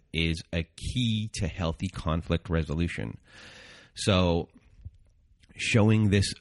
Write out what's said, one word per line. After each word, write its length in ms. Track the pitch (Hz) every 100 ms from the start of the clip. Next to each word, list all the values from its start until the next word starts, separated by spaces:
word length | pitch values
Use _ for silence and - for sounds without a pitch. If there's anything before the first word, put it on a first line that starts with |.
| -
is 300 | 82 82 82 -
a 120 | 87 80 -
key 540 | - 127 117 110 110
to 140 | - 95
healthy 400 | - 82 82 95
conflict 640 | - 80 82 - 85 -
resolution. 680 | 82 76 78 85 - 55 52 _ - - - - - - -
So 540 | - 92 90 85 - - _ - - - _ _ _ _ _ -
showing 540 | - 120 107 110 107
this 240 | 101 98 -